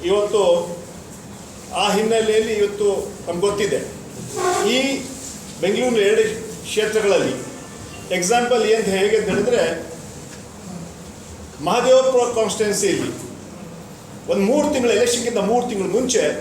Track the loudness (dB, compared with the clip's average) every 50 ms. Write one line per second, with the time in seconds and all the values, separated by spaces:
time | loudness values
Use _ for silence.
0 | 2 2 2 2 2 2 2 4 4 6 4 4 2 -4 -8 -10 -12 -14 -16 -16
1 | -16 -16 -16 -16 -16 -16 -16 -16 -16 -16 -16 -18 -16 -8 -4 0 0 2 2 2
2 | 2 2 2 2 2 4 2 2 2 2 2 2 2 0 0 2 2 2 2 2
3 | -2 -6 -10 -12 -8 -6 -2 0 2 0 2 2 0 0 0 -2 -4 -4 -12 -14
4 | -14 -14 -14 -12 -12 -8 -6 -2 0 2 2 2 2 2 2 2 2 0 -2 -2
5 | -6 -8 -12 -12 -12 -14 -14 -14 -14 -14 -8 -2 0 0 0 2 2 2 4 4
6 | 4 4 6 4 4 2 0 -4 -8 -10 -12 -12 -10 -6 -2 -2 -2 0 0 2
7 | 4 4 4 4 2 0 -2 -4 -8 -12 -12 -14 -16 -16 -14 -14 -14 -14 -14 -14
8 | -8 -4 -4 -2 0 2 2 2 4 4 2 2 4 4 4 2 2 0 2 2
9 | 2 4 4 2 2 2 0 0 2 2 2 2 2 2 0 -4 -8 -12 -12 -14
10 | -14 -14 -14 -14 -16 -16 -16 -16 -18 -18 -18 -16 -14 -14 -12 -12 -12 -14 -14 -16
11 | -16 -16 -16 -16 -16 -18 -16 -16 -16 -16 -14 -6 -2 0 2 2 6 6 6 6
12 | 6 6 4 4 4 2 2 0 0 0 2 0 0 0 2 2 2 2 2 2
13 | 0 -4 -6 -8 -10 -12 -12 -14 -16 -16 -16 -16 -16 -16 -16 -16 -16 -16 -16 -18
14 | -18 -16 -16 -16 -4 -2 0 2 4 4 4 4 4 2 2 2 2 4 4 4
15 | 4 2 2 0 -2 0 0 0 2 2 2 2 2 0 -2 -2 -2 0 0 0
16 | 0 2 2 2 2 2 0 -2